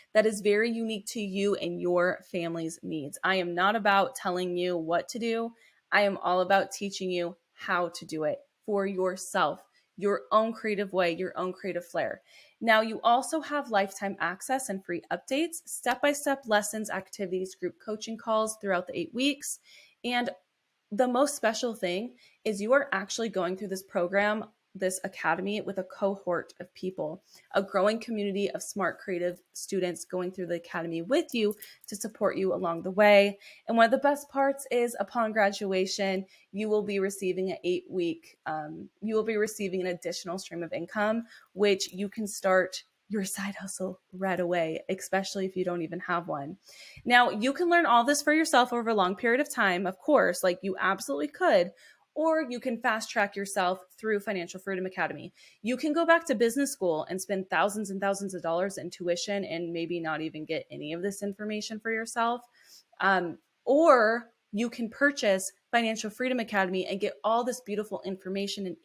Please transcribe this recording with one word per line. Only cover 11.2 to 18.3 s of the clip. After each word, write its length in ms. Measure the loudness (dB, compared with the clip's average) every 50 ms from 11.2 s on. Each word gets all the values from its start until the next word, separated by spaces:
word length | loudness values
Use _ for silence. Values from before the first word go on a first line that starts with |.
| -4 -6 -4
own 160 | -4 -4 -4 -6
creative 340 | -6 -8 -6 -6 -6 -8
flair. 360 | -6 -4 -4 -2 -2 -4 -8 _ _ _ -20 -20 _ _ -4
Now, 200 | 2 4 4 4
you 200 | 4 2 -2 0 4
also 360 | 4 4 4 2 0 -2 -4
have 300 | -2 -2 -4 -4 -2 0
lifetime 460 | 2 2 2 0 -2 -6 -6 -6 -4 -2
access 500 | -4 -4 -4 -6 -4 -4 -4 -2 -2 -4
and 160 | -8 -8 -6
free 180 | -6 -8 -6 -6 -6 -8
updates, 500 | -8 -6 -4 -2 -2 -2 -2 -6 -10 -14
step-by-step 800 | -12 -12 -6 -2 -2 -2 0 0 0 0 0 0 -2 -2 -2 0
lessons, 440 | 2 2 2 2 0 -4 -6 -6 -4
activities, 640 | -6 -6 -8 -8 -10 -8 -6 -4 -4 -4 -4 -6 -8
group 200 | -8 -8 -8 -8 _ -10
coaching 320 | -10 -8 -8 -8 -10 -12
calls 400 | -8 -4 0